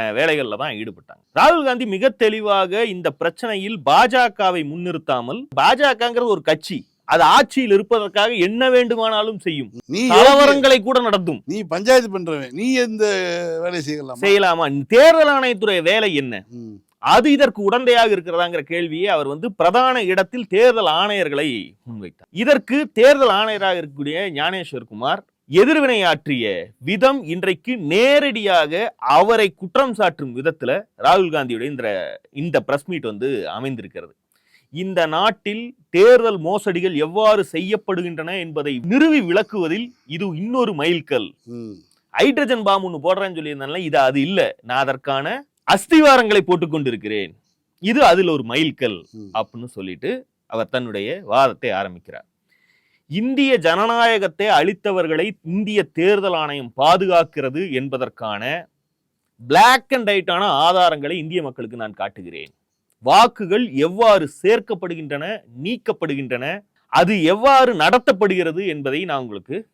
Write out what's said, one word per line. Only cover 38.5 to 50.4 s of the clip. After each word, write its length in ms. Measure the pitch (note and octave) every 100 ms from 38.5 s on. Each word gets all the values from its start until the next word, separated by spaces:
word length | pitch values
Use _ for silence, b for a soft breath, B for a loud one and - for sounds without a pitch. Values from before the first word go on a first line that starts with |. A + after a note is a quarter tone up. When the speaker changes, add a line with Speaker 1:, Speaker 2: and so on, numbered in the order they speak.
| D#3 D3 B2+
Speaker 1:
நிறுவி 380 | D#3 B3+ D#4+ D4+
விளக்குவதில் 680 | F3 F#3 G#3 G#3 E3 F#3+ A#3+ _ -
இது 200 | E3 G3 D#3
இன்னொரு 380 | G#3+ B3+ A#3+
மைல்கல். 560 | D#3 D#3 F3 - C3 G2 -
Speaker 2:
ம். 300 | A#2+ A#2+ A2+ F#2+ _ _ _
Speaker 1:
ஹைட்ரஜன் 520 | G#2+ G3+ B3+ C#4 A#3+ G3+
பாம் 200 | G3 F#3
ஒண்ணு 140 | D#3+
போடுறேன்னு 340 | D#3+ F#3 G3 E3
சொல்லியிருந்தால, 400 | D3+ C#3+ C3+ F3
இது 220 | E3 D#3
அது 220 | - C#3
இல்ல, 340 | C#3+ G3 A#2 -
நான் 160 | A2+ B2+
அதற்கான 720 | C3+ C3+ C#3+ C3+ D3+ B3 D4 _ -
அஸ்திவாரங்களை 720 | F#3+ - D#4+ D4+ C4 A3 G#3
போட்டுக் 300 | F3+ F3 E3
கொண்டிருக்கிறேன், 600 | D#3 C3+ A2+ G#2 G#2+ F2+ - _ _ _ _
இது 180 | F#3 A#3+
அதில் 240 | A3 F3+ F3+
ஒரு 160 | D3
மைல்கல் 600 | A2+ B2+ D#3+ - B2 F#2 -
Speaker 2:
ம். 180 | A2 G2+
Speaker 1:
அப்படின்னு 320 | A2 A2 A#2 A#2+
சொல்லிட்டு 460 | - F#2+ F2+ D3 B3+ - _